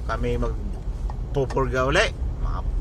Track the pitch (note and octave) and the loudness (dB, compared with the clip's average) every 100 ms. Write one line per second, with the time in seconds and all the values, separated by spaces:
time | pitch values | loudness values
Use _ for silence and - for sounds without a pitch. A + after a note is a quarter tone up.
0 | - A2+ B2 A#2+ A#2 A2 - - - - | -2 0 0 0 0 -2 -4 -4 -4 -2
1 | - - - C#3+ B2+ C3+ B2+ B2+ C3 E3 | -2 -2 -2 0 0 2 2 2 4 4
2 | G#3+ - - - - - - - | 2 0 -2 0 -2 0 0 0